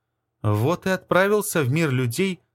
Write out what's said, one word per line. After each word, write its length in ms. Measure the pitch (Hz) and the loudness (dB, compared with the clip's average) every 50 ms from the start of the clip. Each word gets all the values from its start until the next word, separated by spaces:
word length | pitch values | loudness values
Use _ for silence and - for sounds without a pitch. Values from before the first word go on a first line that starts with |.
| _ _ _ _ _ _ _ _ | _ _ _ _ _ _ _ _
Вот 440 | - 107 104 104 120 147 175 - - | -2 0 0 2 0 0 -2 -2 -2
и 40 | 190 | -4
отправился 760 | 185 185 - _ 175 175 190 202 214 208 190 - - 175 143 | -4 -4 -4 _ 2 2 4 4 2 0 -2 -2 -2 -2 0
в 80 | 120 | 0
мир 200 | 139 165 165 143 | 0 0 0 0
людей 500 | 127 123 127 120 117 165 190 190 175 - _ _ | 0 -2 -2 -2 -2 -2 -2 -2 -4 -8 _ _